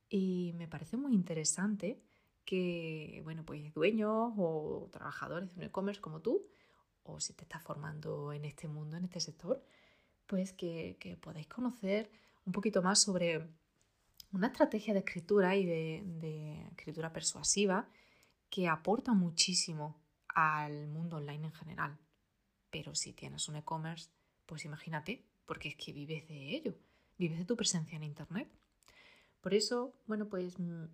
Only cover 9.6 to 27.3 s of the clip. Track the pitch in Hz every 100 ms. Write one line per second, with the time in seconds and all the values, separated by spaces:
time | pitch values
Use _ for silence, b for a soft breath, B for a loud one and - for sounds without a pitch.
9.6 | b b b b b b - 190 190 -
10.6 | 175 165 180 185 185 170 160 160 156 -
11.6 | 247 247 190 208 220 b b b 185 196
12.6 | 214 196 180 208 214 180 170 156 160 -
13.6 | _ _ _ _ _ - - 190 240 -
14.6 | 302 214 220 196 190 175 165 208 185 196
15.6 | 180 165 160 160 202 165 160 156 151 156
16.6 | 165 175 - 156 160 160 - - 151 196
17.6 | 202 185 - b b b b b _ 196
18.6 | 175 160 - 240 262 202 175 165 - 180
19.6 | - 156 151 - _ _ - 180 156 151
20.6 | 151 147 147 156 170 160 147 147 156 -
21.6 | 156 - 156 151 _ _ _ _ _ _
22.6 | _ 160 - 156 - - 139 147 - 151
23.6 | 151 160 160 165 - _ _ _ - 156
24.6 | 151 151 - 156 165 240 _ _ - 156
25.6 | 151 - - 143 143 156 - 147 135 277
26.6 | 262 - b b b - 170